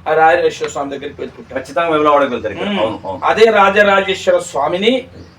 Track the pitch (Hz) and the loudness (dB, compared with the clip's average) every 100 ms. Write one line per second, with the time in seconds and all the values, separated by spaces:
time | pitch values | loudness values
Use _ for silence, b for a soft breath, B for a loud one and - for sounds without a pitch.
0 | 156 156 160 175 160 - 151 147 139 135 | -2 2 4 4 0 -2 -8 -6 -8 -8
1 | 143 - 127 - 113 131 - 170 170 151 | -10 -12 -14 -14 -12 -10 -6 -4 0 2
2 | 151 143 131 120 104 - 202 196 - - | 2 2 2 -2 -6 -6 -4 -2 -2 -4
3 | - - 151 190 226 208 196 208 202 196 | -10 -4 -2 4 4 4 4 4 4 2
4 | 190 190 190 175 - 175 160 180 226 254 | 0 -2 0 0 0 -4 -2 0 0 0
5 | - - - | -4 -18 -20